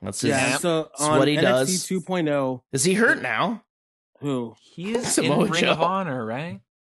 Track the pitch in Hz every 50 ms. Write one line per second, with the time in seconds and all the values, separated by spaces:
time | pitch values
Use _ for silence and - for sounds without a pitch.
0 | - 98 101 - - - 143 135 127 123 131 143 - 175 160 160 156 - - -
1 | 147 151 156 151 135 143 151 147 - - 123 131 135 147 185 175 - - 185 185
2 | - - 185 180 160 151 147 143 135 131 131 123 - _ - 135 127 180 190 208
3 | - - 320 - - 127 113 110 143 202 233 208 - _ _ _ _ _ _ _
4 | _ _ _ - - 143 135 127 120 113 107 - _ _ _ - 175 208 226 240
5 | 240 - - - 254 - 143 - - - - 170 180 - - 151 165 170 190 196
6 | 190 165 135 127 113 110 113 131 156 175 190 196 _ _ _ _ _